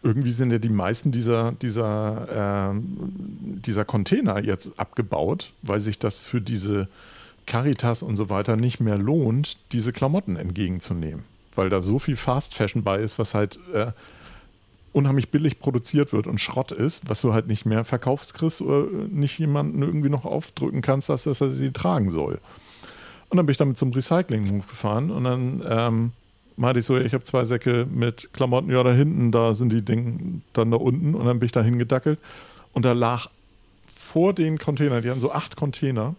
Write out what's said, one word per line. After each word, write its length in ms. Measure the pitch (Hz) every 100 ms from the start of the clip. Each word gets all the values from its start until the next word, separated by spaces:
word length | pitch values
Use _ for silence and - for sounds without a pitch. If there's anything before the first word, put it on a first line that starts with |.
irgendwie 300 | 139 110 127
sind 200 | 117 127
ja 80 | 117
die 100 | 113
meisten 420 | 104 92 113 151
dieser, 400 | 120 117 117 113
dieser, 1160 | 117 123 107 113 107 107 110 107 117 101 101 95
ähm, 120 | 101 - - 190 190 190 - - - -
dieser 200 | 104 107
Container 580 | 113 98 226 220 101
jetzt 360 | 107 95 - -
abgebaut, 760 | - - 107 - 82 165 - _
weil 160 | - 101
sich 180 | 104 104
das 200 | 107 -
für 240 | - 123
diese 460 | 98 113 98 101 95 - - - - - -
Caritas 560 | 117 139 131 120 117
und 120 | - 104
so 140 | 104
weiter 260 | 98 104 110
nicht 240 | 123 -
mehr 180 | 113 104
lohnt, 580 | 101 160 127 120 147 - _
diese 200 | 123 113
Klamotten 420 | 117 135 175 202 170
entgegenzunehmen. 880 | 92 90 95 92 - 87 80 78 - _ _ -
Weil 140 | 95
da 120 | 98
so 160 | 90 120
viel 160 | - 127
Fast 360 | - 127 -
Fashion 300 | - 104 120
bei 160 | 101 98
ist, 160 | 107 -
was 140 | 110
halt, 260 | 107 104 - -
äh, 140 | 135 117 - - - - - - _ _ _ -
unheimlich 360 | - 139 135 -
billig 300 | 147 156 -
produziert 540 | - 123 - 151 143
wird 120 | 110 107
und 140 | 104
Schrott 320 | - - -
ist, 300 | - 127 - -
was 100 | 107
du 120 | 123
halt 140 | 110 113
nicht 180 | 107 -
mehr 180 | 110
verkaufst 500 | 113 123 - 139 -
kriegst 280 | - 160 -
oder 240 | 127 143 - 202 214
nicht 280 | 185 143 -
jemanden 420 | 156 143 147 151
irgendwie 280 | 143 160 139
noch 140 | 143
aufdrücken 580 | - - - - - 139
kannst, 280 | 123 135 -
dass, 140 | 139
dass 180 | - 135
er 80 | 139
sie 200 | 131 135
tragen 380 | 131 180 170 98
soll. 300 | 82 71 50 - - - - - - - - -
Und 100 | 180
dann 80 | 160
bin 60 |
ich 60 | 135
damit 200 | 143 123
zum 140 | 131
Recycling-Hof 760 | 123 127 170 180 110 101 101 92
gefahren 420 | - 107 107 151
und 120 | 180 127
dann, 380 | 127 127 135 -
ähm, 440 | 113 117 113 117 - _ _ _ -
meinte 220 | 123 123
ich 60 | 113
so, 120 | 127
„Ich 160 | 127
hab 120 | 127 -
zwei 180 | 131
Säcke 420 | 113 120 - 120 120
mit 400 | 120 117 113 -
Klamotten.“ 360 | - 127 123 180
„Ja, 100 | 127
da 100 | 127
hinten, 380 | 123 147 165 120
da 220 | 113 117
sind 200 | 107 123
die 80 | 113
Dinge 580 | 101 110 120 117 - 110 -
dann 180 | - 113
da 60 | 117
unten.“ 360 | 127 127 147 170
Und 100 | 120
dann 140 | 120
bin 60 | 117
ich 40 |
da 100 | 123
hingedackelt. 580 | 113 120 120 131 156 151 - - - - -
Und 120 | - 123
da 80 |
lag 340 | 120 117 120 - _ _ _ _ _ -
vor 400 | - - 160 185
den 240 | 185 160 156
Containern, 440 | - 143 143 120
die 60 | 117
hatten 100 | 131
so 100 | 123
acht 240 | 147 - -
Container. 580 | 147 - 143 123 110